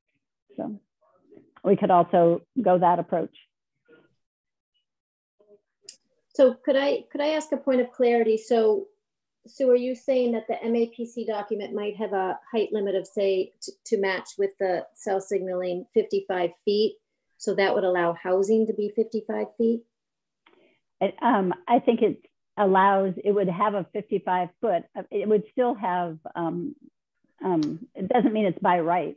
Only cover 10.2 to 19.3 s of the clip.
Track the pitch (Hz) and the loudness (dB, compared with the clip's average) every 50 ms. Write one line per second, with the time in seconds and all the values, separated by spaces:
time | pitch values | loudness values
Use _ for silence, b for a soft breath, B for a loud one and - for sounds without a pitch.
10.2 | 247 240 233 220 - - - - - 226 233 233 233 233 - - 233 233 - 240 | 2 0 -2 -2 -4 -6 -6 -4 -2 -2 0 0 0 -2 -4 -8 -12 -10 -10 -8
11.2 | 220 220 214 208 208 - 214 208 202 - - 202 208 208 190 196 220 185 202 190 | -6 -6 -6 -6 -6 -6 -6 -6 -6 -6 -6 -6 -6 -6 -6 -6 -6 -4 -2 -2
12.2 | 185 185 - - - - 240 220 202 - 214 214 196 202 190 190 175 - - 214 | -2 -2 -4 -8 -8 -4 -2 -2 -2 -2 -2 -4 -2 -2 -2 -4 -4 -6 -4 -2
13.2 | 196 196 190 185 185 - - _ - - - _ - - 226 196 196 190 185 - | 0 0 0 0 -2 -4 -8 _ -16 -16 -16 _ -6 -2 -2 0 0 0 -2 -4
14.2 | - - - - 196 196 - - 196 185 180 160 - - _ - - 214 190 190 | -6 -8 -4 -4 -4 -4 -2 -4 -2 -2 -2 -2 -6 -8 _ -12 -6 -4 -4 -4
15.2 | 190 - 202 185 185 185 180 180 185 180 175 180 - - - 226 202 - 202 196 | -2 -4 -4 -4 -2 -4 -4 -4 -4 -4 -6 -6 -8 -2 -2 -2 0 0 -2 -4
16.2 | 196 - 185 180 175 170 - _ _ 208 202 208 220 202 - _ _ _ _ _ | -2 -2 -2 -2 -2 -2 -4 _ _ 0 2 2 0 0 -2 _ _ _ _ _
17.2 | _ _ _ - - 214 185 196 196 190 - 208 190 185 180 180 170 170 170 - | _ _ _ -8 -6 -2 0 2 2 2 2 2 0 2 2 2 2 0 0 -2
18.2 | - 185 185 196 196 202 220 220 220 220 208 214 208 208 - 226 220 - - 214 | -2 0 0 2 2 2 2 2 2 0 -2 -4 -6 -4 -2 -4 -4 -2 -4 -6
19.2 | - - | -6 -6